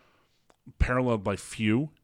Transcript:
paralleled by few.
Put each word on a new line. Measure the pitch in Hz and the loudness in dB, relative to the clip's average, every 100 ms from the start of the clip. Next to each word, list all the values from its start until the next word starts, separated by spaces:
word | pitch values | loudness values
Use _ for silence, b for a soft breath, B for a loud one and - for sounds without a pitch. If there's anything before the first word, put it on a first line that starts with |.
| _ _ _ _ _ _ - - | _ _ _ _ _ _ -20 -2
paralleled | - 127 127 110 | 0 2 0 0
by | 101 95 | -2 -4
few. | - - 107 117 151 - | -8 -2 2 2 0 -8